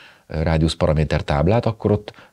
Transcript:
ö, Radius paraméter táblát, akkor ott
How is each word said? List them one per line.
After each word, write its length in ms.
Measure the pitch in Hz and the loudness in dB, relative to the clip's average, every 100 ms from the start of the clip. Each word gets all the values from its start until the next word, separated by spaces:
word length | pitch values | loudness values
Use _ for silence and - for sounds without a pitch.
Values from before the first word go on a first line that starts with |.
| - _ - | -20 _ -10
ö, 160 | 78 | -4
Radius 320 | 82 80 80 | 0 2 0
paraméter 480 | - 80 78 76 78 | 0 0 2 0 -2
táblát, 440 | - 73 82 117 117 | -2 0 2 2 0
akkor 240 | - - | -2 0
ott 220 | 208 - - - | 0 -2 -20 -14